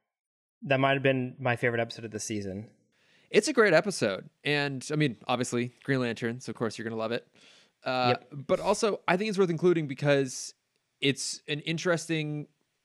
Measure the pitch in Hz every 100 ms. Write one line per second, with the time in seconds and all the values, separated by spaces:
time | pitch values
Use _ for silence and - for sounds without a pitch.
0 | _ _ _ _ _ _ 214 135 135 139
1 | 135 131 127 - 127 117 123 117 117 -
2 | 113 104 - 107 101 95 113 _ _ _
3 | _ _ - 190 208 269 214 165 202 -
4 | 117 95 - _ 143 147 143 135 - 151
5 | 151 107 - 123 123 120 120 - - 135
6 | 120 110 117 123 - - 113 - 113 113
7 | 110 120 - _ - - _ _ - 127
8 | 123 - - 143 135 180 165 208 226 -
9 | - 175 220 190 190 160 180 165 151 135
10 | 147 143 135 - - - _ _ _ _
11 | 139 131 - - - 147 160 165 180 165
12 | 165 160 151 151 147 _ _ _